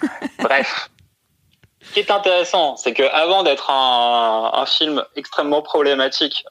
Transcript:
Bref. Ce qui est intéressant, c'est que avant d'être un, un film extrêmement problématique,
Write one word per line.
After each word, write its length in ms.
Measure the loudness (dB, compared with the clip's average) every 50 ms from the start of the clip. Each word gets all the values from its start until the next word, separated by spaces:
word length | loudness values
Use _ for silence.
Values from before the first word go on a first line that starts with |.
| -6 -6 -6 -8 -12 -12 -8 -2
Bref. 500 | 0 2 2 2 0 -2 -6 -8 -10 -12 _ _ _ _ _ _ _ _ _ _ _ _ _ _ _ _ _ _ -20
Ce 120 | -4 -4
qui 40 | -4
est 140 | 0 2 0
intéressant, 640 | 2 2 2 2 2 2 2 0 2 2 0 -2
c'est 180 | -2 -4 -4 0
que 80 | 2 0
avant 400 | 2 2 2 2 2 2 2 2
d'être 260 | 2 0 0 0 0
un, 840 | 2 2 2 2 2 2 2 2 2 2 2 2 0 0 0 0 0
un 120 | -2 0
film 380 | 0 0 -2 0 -2 -2 -4 -6 -6 _
extrêmement 460 | -14 -14 -8 -4 -4 -2 0 0 -2 -2
problématique, 840 | 0 0 0 2 2 2 2 0 -2 0 -2 -4 -4 -4 -8 -10 -12